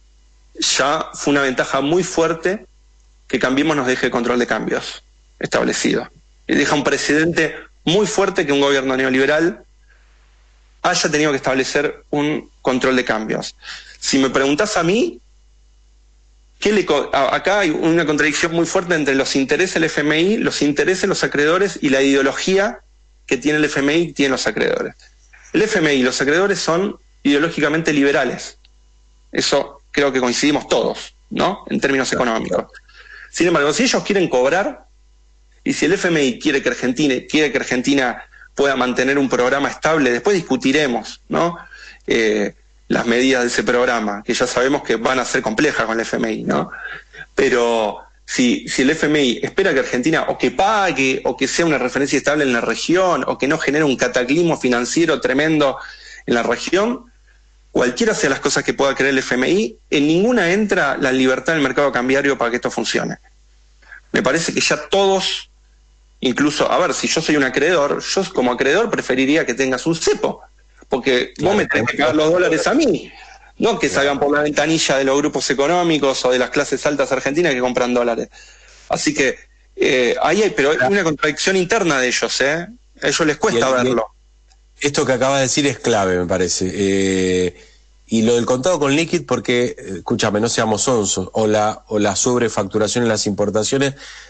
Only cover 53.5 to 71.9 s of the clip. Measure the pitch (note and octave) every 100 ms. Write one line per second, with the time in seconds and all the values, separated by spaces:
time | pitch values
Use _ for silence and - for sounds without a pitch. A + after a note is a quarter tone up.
53.5 | D#3 - D3 D3+ A#2 B2 B2+ B2 D#3 E3+
54.5 | C#3+ B2+ A#2+ A#2+ E3 E3 C3+ - C3+ D#3
55.5 | D#3 C#3 - - - - - - A#2+ A2+
56.5 | A#2+ - F3+ A3 B3+ - _ _ _ _
57.5 | _ _ - B2 B2 A3+ F#3+ D3 C3+ C#3+
58.5 | C#3+ C3 A#2+ C#3 C3 C3+ C3 B2+ B2 C3+
59.5 | F#3 A3+ - _ D3+ D3 E3+ A3+ A#3+ E3+
60.5 | G3 G#3 F#3 C#3+ - C3+ C3 C3 C3 -
61.5 | D#3+ C3+ B2+ C#3+ B2 B2 C3+ C#3 B2+ A#2+
62.5 | A#2+ B2 - G#2+ B2+ - - _ _ _
63.5 | _ _ _ - - _ B2+ B2 D#3 E3
64.5 | C3+ - D3+ - G3 G3 F#3+ - - -
65.5 | _ _ _ _ _ _ _ B2+ A#2+ D3
66.5 | D3 - B2+ F3 - B2 E3 D#3+ D3+ C3
67.5 | C3 D3+ F3 C#3+ D#3+ - - F#3 - B2
68.5 | A#2+ C3 F3 A#3 - - B2+ C3+ D#3 C#3+
69.5 | A#2 C3 C#3 D#3+ E3 - G#4 - - -
70.5 | _ _ _ - C3 C3+ B2 - - E3
71.5 | G3+ E3 D3 C3